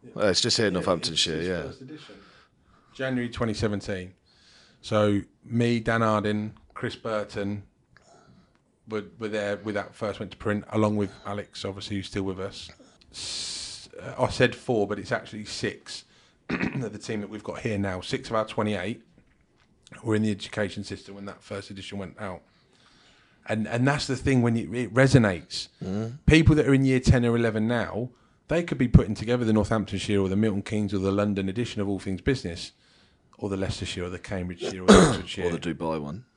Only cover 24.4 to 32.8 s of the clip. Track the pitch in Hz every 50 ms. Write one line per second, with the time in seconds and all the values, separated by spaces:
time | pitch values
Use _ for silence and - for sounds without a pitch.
24.4 | 117 120 117 117 107 73 98 120 127 101 104 123 131 135 123 135 113 104 92 82
25.4 | - - - - - - _ _ - 98 92 104 110 113 120 151 _ - 151 156
26.4 | 160 - 160 151 139 - 139 131 135 135 131 127 127 - - 127 120 120 117 117
27.4 | 117 117 107 110 110 113 120 120 104 82 87 101 120 123 - _ _ _ _ _
28.4 | _ _ 147 165 175 170 - 127 131 120 - - 113 95 107 - 107 110 120 123
29.4 | 123 110 110 107 101 - 117 110 98 - 98 95 - - 104 101 98 95 95 101
30.4 | 110 110 101 101 95 - 113 107 104 101 104 98 95 98 98 101 104 104 101 98
31.4 | 95 98 95 120 120 - - 113 101 98 101 95 - 98 95 90 - - 139 120
32.4 | - 90 85 85 - - _ _